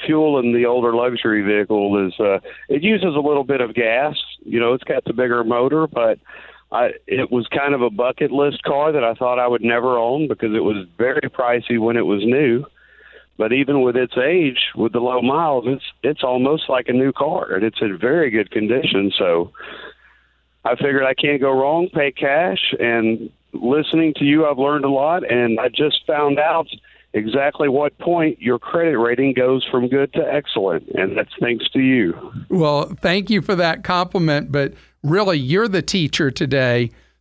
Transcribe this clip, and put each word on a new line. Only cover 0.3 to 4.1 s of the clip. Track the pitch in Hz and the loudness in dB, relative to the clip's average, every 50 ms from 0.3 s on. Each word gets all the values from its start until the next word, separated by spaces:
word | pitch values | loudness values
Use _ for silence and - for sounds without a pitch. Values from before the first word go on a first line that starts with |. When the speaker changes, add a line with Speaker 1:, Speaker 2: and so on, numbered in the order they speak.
| 143 135 | 2 2
Speaker 1:
in | 120 120 117 | 2 2 2
the | 120 120 | 2 4
older | 117 120 127 120 120 117 | 2 2 2 2 2 2
luxury | 117 120 127 123 113 - 117 107 107 | 2 0 0 -2 -2 0 0 2 2
vehicle | 101 98 104 104 101 - 107 104 101 101 101 101 98 | 2 2 2 0 0 0 0 0 0 2 2 0 0
is, | 92 - - | 0 -2 0
uh, | 110 101 98 95 - - - - - - | 0 0 0 0 -2 -8 -20 -12 -6 -2
it | 131 143 156 | -2 0 2
uses | 208 220 196 180 185 147 | 2 2 2 2 0 0
a | 147 | 0
little | 143 147 147 143 135 | 0 0 0 0 0
bit | 127 139 131 123 | 0 0 -2 -2
of | 113 107 | -2 -2
gas. | 120 117 110 113 123 143 156 | -2 0 2 2 2 0 -2